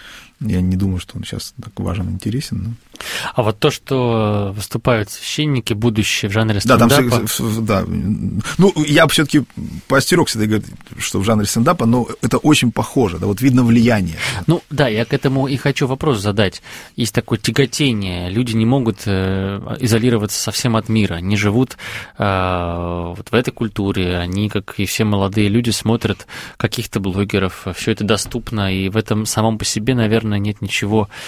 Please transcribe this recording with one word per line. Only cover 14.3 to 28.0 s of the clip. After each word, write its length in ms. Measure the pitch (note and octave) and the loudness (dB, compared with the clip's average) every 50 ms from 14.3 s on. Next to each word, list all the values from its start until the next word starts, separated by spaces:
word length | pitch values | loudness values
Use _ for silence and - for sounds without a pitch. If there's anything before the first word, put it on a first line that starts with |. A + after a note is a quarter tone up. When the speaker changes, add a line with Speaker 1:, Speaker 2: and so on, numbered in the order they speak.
| - F#2 F2 | -6 -2 0
Speaker 2:
Ну, 160 | - E3+ D#3+ - _ | 0 0 0 -2 _
да, 200 | C#3+ C#3 C#3+ A#2+ | -2 0 0 2
я 180 | G#2+ A2 A#2+ | 0 -2 -2
к 80 | - C#3+ | -2 -2
этому 340 | C3 - C3+ C3+ C3+ C#3 C3+ | 0 0 0 2 2 0 0
и 80 | C#3+ | -2
хочу 300 | B2 - C#3+ C#3 - D3 | 0 0 0 0 0 0
вопрос 340 | B2 C3+ C#3+ D#3+ D#3 B2 G2+ | -2 -2 0 0 0 0 2
задать. 400 | G2+ G#2+ G2+ A2 G2+ F2+ - - - - - - - - - | 0 0 2 2 2 0 0 -6 -14 -16 -18 -18 -18 -12 -4
Есть 180 | - A#2 - - | -4 -4 0 0
такое 240 | A#2+ - - A#2 G#2 | -2 0 0 -2 -2
тяготение, 920 | - A#2 A2 - C#3 - - - D3 C3 A2+ G#2 G2 F#2 F2+ F2 F2 F2+ | -2 0 2 2 0 0 0 0 0 0 0 0 -2 -4 -4 -4 -4 -2
люди 260 | F#2+ A#2 B2+ A#2 A2 | -2 -2 -2 0 0
не 120 | A2+ A2+ | 2 2
могут, 380 | A#2 C3+ C#3 A#2 A2+ G#2 - - | 4 2 2 2 0 -2 -2 -2
э, 720 | G#2 G2 F#2+ F#2+ F#2+ F#2+ F#2+ F#2+ G2 G2+ G2+ - - A2+ - | -2 0 0 0 0 0 -2 -2 -4 -6 -6 -8 -8 -6 -2
изолироваться 580 | C3 G#2+ A2+ A2 A#2 B2+ A#2 G#2+ G#2 G#2 - - | 0 2 2 2 4 2 2 2 0 -2 -4 -4
совсем 380 | - A2 - - - A#2+ A2 | -4 -4 -4 -2 0 0 0
от 140 | A2 - - | 0 0 2
мира, 240 | A2 A2 G2+ - E2+ | 2 2 2 0 -2
они 240 | E2+ F2+ G2 G#2 G2+ | -4 -2 0 0 2
живут, 400 | G#2+ G#2 G2+ B2 C3 - - - - - - - - - - - | 2 2 4 2 2 0 -2 -10 -12 -12 -12 -12 -12 -12 -6 -2
э, 960 | G2+ G2+ F#2+ F#2+ F#2 F#2 F2+ F2 F2 E2+ E2+ F2 F2 F2 F2 F2 E2+ F2 F2 | -2 0 0 0 0 0 -2 -2 -2 -4 -4 -4 -4 -4 -4 -6 -6 -8 -10
вот 140 | - - - | -12 -6 0
в 40 | A2 | 0
этой 180 | A#2 C3 C3 | 0 0 0
культуре, 680 | - - A#2+ G#2 - G#2+ G2 G2 F#2+ F#2+ F#2 F2+ F2+ F2 | -4 -4 -6 -4 -2 -2 -2 -2 0 0 0 0 -2 -2
они, 320 | F2 F2 F#2 G2+ G#2+ G#2 | -2 -2 -2 -2 -2 -2
как 240 | - G2+ - - - - | -2 -4 -6 -6 -4 -4
и 60 | G2 | -4
все 200 | - - - A2 | -2 0 0 2
молодые 440 | G#2+ G#2 G2 G2 F#2+ G2+ A2 G#2 G2+ | 2 2 2 0 2 2 2 2 4
люди, 220 | G#2 A#2+ A#2+ A#2 | 2 2 2 0
смотрят 560 | - - - A2 A#2 A#2 - G#2 - - - - - - - - - - | -2 0 0 0 0 2 0 -2 -2 -4 -8 -14 -16 -16 -16 -16 -6 -4
каких-то 420 | - G2+ - A#2+ A2 - - G2+ | -4 -2 -2 -6 -6 -4 -4 -2
блогеров, 680 | F#2+ F#2+ F2+ G2 G2+ F#2+ - G2 F#2+ F#2 - - - G2 F2 | -2 0 0 0 0 0 0 0 0 0 -4 -6 -10 -10 -8
все 180 | - - A2+ | -4 -2 -2
это 120 | G#2+ - | 0 0